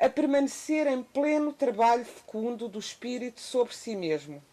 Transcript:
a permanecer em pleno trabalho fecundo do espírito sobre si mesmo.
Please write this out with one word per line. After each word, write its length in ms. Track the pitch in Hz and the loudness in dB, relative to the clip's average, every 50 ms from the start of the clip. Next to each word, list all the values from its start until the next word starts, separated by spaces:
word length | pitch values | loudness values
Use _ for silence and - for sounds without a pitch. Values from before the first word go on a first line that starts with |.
a 100 | - 254 | 2 2
permanecer 800 | - - 302 294 277 285 277 269 - - - - 311 311 302 285 | 4 4 2 4 4 4 4 2 -2 -6 -4 -2 0 2 2 2
em 160 | 269 254 247 | 0 -2 -4
pleno 500 | - _ 269 285 302 302 302 302 302 294 | -6 _ 0 2 2 2 2 0 -2 -2
trabalho 520 | - 277 247 226 196 226 233 240 240 240 | 0 0 0 2 4 4 6 6 4 2
fecundo 600 | 233 - - - - - 214 220 240 240 226 226 233 | -4 -14 -20 -20 -10 -8 -6 -4 -4 -4 -6 -8 -8
do 120 | 190 214 | -8 -10
espírito 640 | 202 - - - - 240 247 247 233 247 233 - | -10 -10 -14 -10 -8 -6 -6 -6 -6 -8 -10 -12
sobre 340 | - - - 254 240 233 - | -16 -4 0 0 0 0 -2
si 200 | - - - 226 | -12 -8 -8 -6
mesmo. 460 | 196 180 160 156 151 143 147 147 143 - _ | -4 -2 -2 -2 -2 -4 -8 -16 -16 -18 _